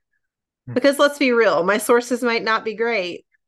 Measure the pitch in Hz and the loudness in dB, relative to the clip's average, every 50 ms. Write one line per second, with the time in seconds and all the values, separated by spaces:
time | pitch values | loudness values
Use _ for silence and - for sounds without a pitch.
0 | _ _ _ _ _ _ _ _ _ _ _ _ _ 123 123 247 262 277 277 - | _ _ _ _ _ _ _ _ _ _ _ _ _ -8 -4 0 2 2 4 4
1 | 285 285 285 - 285 254 240 233 220 190 156 151 170 190 202 - - - 240 240 | 2 0 2 0 0 2 4 4 4 4 2 2 2 0 0 0 2 2 2 2
2 | 240 - 254 233 254 233 226 226 190 220 220 220 214 226 208 196 233 233 233 202 | 2 -2 -4 -4 -2 -2 -2 -2 -2 -2 -2 -2 -4 -6 -6 -6 -4 -4 -2 -4
3 | 180 175 - - _ _ _ _ _ | -4 -6 -8 -12 _ _ _ _ _